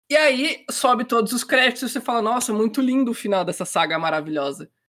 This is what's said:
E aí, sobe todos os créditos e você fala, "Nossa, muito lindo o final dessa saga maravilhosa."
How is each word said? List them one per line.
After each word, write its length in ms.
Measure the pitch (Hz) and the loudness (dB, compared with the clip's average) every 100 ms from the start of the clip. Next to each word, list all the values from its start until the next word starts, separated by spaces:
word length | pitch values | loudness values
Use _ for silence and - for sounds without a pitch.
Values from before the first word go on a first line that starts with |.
| - | -2
E 60 | 294 | 2
aí, 480 | 302 254 302 - - | 4 2 0 -4 -8
sobe 360 | - 254 247 | -2 2 2
todos 280 | 240 233 226 | 2 0 0
os 120 | 240 | -2
créditos 380 | - 262 254 240 | 0 2 4 2
e 40 | 247 | -4
você 80 | 269 | -4
fala, 200 | 254 233 | -2 0
"Nossa, 320 | 214 247 240 | 0 0 0
muito 280 | 214 220 220 | 0 0 2
lindo 320 | 254 262 247 | 2 2 0
o 20 | |
final 300 | 226 - 196 | -2 0 0
dessa 200 | 175 - | 0 -4
saga 320 | 180 170 160 160 | -4 -2 0 0
maravilhosa." 720 | 160 156 151 151 139 139 156 _ _ | -2 -2 -2 -4 -4 -6 -14 _ _